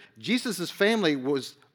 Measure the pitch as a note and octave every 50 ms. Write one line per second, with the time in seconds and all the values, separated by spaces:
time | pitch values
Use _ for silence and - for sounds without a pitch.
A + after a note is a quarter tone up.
0 | - - _ - A2 C#3 A3+ B3+ - C4 F#3+ - F3 - - - G3+ G#3 A#3 A3+
1 | G3 D#3+ D3 C3+ B2+ C3+ D3 C3+ B2 - - _ _ _